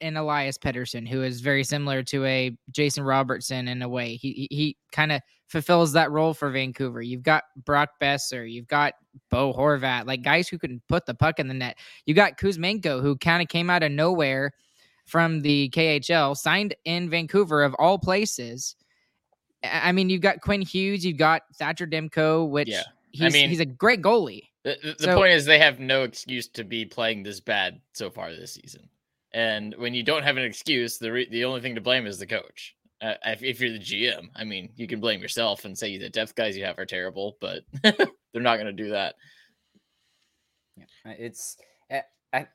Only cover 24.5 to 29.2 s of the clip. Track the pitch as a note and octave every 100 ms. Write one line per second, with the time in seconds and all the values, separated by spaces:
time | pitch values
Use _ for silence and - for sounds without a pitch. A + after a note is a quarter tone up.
24.5 | _ C3+ C#3+ D#3 D#3 D#3 F3+ F#3+ E3+ C#3+
25.5 | D#3 D#3 B2+ C3 C3+ B2+ - - B2+ A#2
26.5 | - G2+ A2+ G#2+ - A2+ A2 G2 F#2+ -
27.5 | G#2 F#2 F2 _ - G2+ G#2 F2+ E2 -
28.5 | - - - _ _ _ _